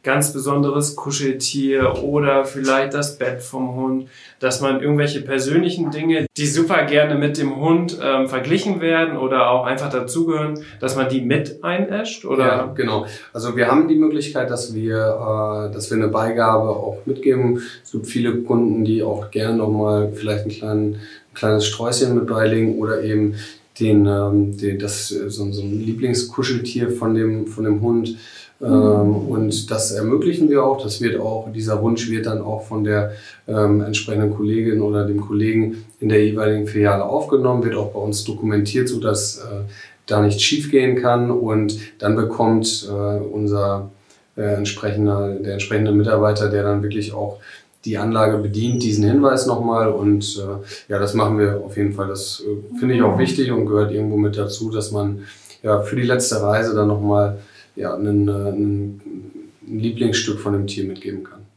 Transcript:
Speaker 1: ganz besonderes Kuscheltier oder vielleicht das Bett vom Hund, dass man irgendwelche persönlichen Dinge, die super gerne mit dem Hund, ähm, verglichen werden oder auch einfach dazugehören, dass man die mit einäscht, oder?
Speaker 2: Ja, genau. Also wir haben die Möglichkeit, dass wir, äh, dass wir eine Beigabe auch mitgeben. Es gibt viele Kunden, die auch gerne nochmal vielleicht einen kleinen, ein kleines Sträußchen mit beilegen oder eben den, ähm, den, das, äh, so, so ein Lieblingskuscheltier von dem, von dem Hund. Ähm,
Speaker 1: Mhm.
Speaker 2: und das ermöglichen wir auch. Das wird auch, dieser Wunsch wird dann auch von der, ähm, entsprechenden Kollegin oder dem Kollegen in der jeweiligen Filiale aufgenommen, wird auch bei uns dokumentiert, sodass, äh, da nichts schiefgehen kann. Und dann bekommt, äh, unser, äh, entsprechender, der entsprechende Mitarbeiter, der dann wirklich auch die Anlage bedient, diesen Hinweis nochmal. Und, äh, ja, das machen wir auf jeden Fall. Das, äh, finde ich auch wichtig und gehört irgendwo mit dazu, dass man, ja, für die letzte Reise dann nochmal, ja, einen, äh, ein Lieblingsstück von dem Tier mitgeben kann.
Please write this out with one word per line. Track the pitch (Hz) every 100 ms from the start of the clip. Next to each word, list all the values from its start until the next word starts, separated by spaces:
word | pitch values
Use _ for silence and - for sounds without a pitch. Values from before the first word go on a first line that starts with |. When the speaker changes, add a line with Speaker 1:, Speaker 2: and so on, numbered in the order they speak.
Speaker 1:
ganz | 135 143 147
besonderes | 139 139 143 139 143 147
Kuscheltier | - 143 139 135 131 - 143 135 135 127 -
oder | 139 147 143 139
vielleicht | 135 135 135 135 139
das | 143 143 -
Bett | 127 123
vom | - 131 131
Hund, | 127 131 131 131 - - _
dass | 131 -
man | 139 131
irgendwelche | 147 147 147 143
persönlichen | 123 135 135 165 175 180 160
Dinge, | 147 165 160 - -
die | 147
super | 151 160 175
gerne | 143 147 151 143
mit | 147 147
dem | 135 139
Hund, | 156 170 170 -
ähm, | 139 135 131
verglichen | 131 131 190 208 185
werden | 165 165 165 -
oder | 131 131 120
auch | 123 123
einfach | 131 143
dazugehören, | 127 120 165 165 156 151 151 - -
dass | 131
man | 135 127
die | 131
mit | 120 147 - -
einäscht, | 170 180 202 202 233 -
oder? | - 135 127
Speaker 2:
Ja, | - -
genau. | 104 113 107 - - -
Also | 117 117 120
wir | 117
haben | 143 160
die | 156
Möglichkeit, | 156 151 - 135 123
dass | 120 117
wir, | 110 110 110
äh, | 110 110 110 107 107 107 107
dass | 110 -
wir | 110
eine | 110
Beigabe | 110 113 117 113 110 110
auch | 98 - - 131
mitgeben. | 131 139 127 120 120 - -
Es | -
gibt | 113 104
viele | 120 120 120
Kunden, | - 120 117 107
die | 107 110
auch | 104 104 101
gerne | 104 107 113
nochmal | 107 107 107 104 104
vielleicht | 104 107 104
einen | 107
kleinen, | - 110 107 107
ein | 104 - - _
kleines | - 110 107 104
Sträußchen | - 117 120 127
mit | 120 113
beilegen | 110 110 113 110 110
oder | 110 110
eben | 107 107 104 104 - - _ -
den, | 110 104 101
ähm, | 101 101 101 101 -
den, | 101 98
das, | 104 - -
äh, | 104 101
so, | 101 101
so | 101
ein | 101 107
Lieblingskuscheltier | 110 113 127 120 - - 131 120 - 123 120
von | 120 113
dem, | 110 110 110 104
von | -
dem | 107 104
Hund. | 117 117 113 113 - - - _
Ähm, | 123
Speaker 1:
Mhm. | 107 104 104 104 101 -
Speaker 2:
und | 110 107 - -
das | 110 -
ermöglichen | 104 110 143 175 170 151
wir | 143
auch. | 131 -
Das | 107 -
wird | 117 95
auch, | 110 110 110
dieser | 110 110 104
Wunsch | 113 117 113
wird | 110
dann | 110 107
auch | 101 104
von | - 107
der, | 104 104 104 - - - -
ähm, | 110 104 104
entsprechenden | 104 104 - 107 104
Kollegin | 101 104 110 113 107
oder | 104 104
dem | 104 101
Kollegen | 101 104 110 110 110 113 - _
in | 110
der | 107
jeweiligen | 107 107 107 107 104
Filiale | 107 101 98
aufgenommen, | - 127 - 135 127 123
wird | 113
auch | 104 104
bei | 104
uns | 104 104
dokumentiert, | - 101 110 104 101 131 123
sodass, | 117 107 101 - -
äh, | 117 101 101 - - _ -
da | 104
nichts | 104 98
schiefgehen | - 151 147 139 127 123
kann. | 123 120 120
Und | 120 110 107 104 - - -
dann | 104 113
bekommt, | 107 - 113 113 110 - 101
äh, | 101 101 104
unser, | 101 104 104 101 98 98 101 - _ _ _ -
äh, | 104
entsprechender, | 101 104 - 104 104 104 101 101
der | 95 101
entsprechende | 98 - 107 107
Mitarbeiter, | 104 107 107 107 104 104
der | 101
dann | 101 101
wirklich | 101 110 104
auch | 104 101 101 - - _ _
die | 113 104
Anlage | 107 113 110 107
bedient, | 104 104 120 120
diesen | 117 104
Hinweis | 104 139 139 127 127
nochmal. | 113 117 113 110
Und, | 98 101 101 101 101
äh, | 98 98 - - -
ja, | 101
das | 101
machen | 110 107 107
wir | 101 101
auf | - 104
jeden | 101
Fall. | 101 98
Das, | 98 - -
äh, | 104 104 - -
finde | 123
ich | 123
auch | 110 92
wichtig | 127 - 123
und | 113 104
gehört | 104 104
irgendwo | 104 107 104
mit | 104 104
dazu, | 101 - 110
dass | 107 101
man, | 104 101 101 98 - - -
ja, | 107 104
für | 104
die | 127
letzte | 120 123 - 110
Reise | 104 110 110
dann | 107 104
nochmal, | 101 104 104 101 101 - - - -
ja, | 92
einen, | - 104 104 101
äh, |
ein | 101 101 98 104 101 101 101 - 92 - - - _ -
Lieblingsstück | 110 117 117 117 98 - 104
von | 104
dem | 101 98
Tier | 101 95
mitgeben | 95 98 98
kann. | 92 - -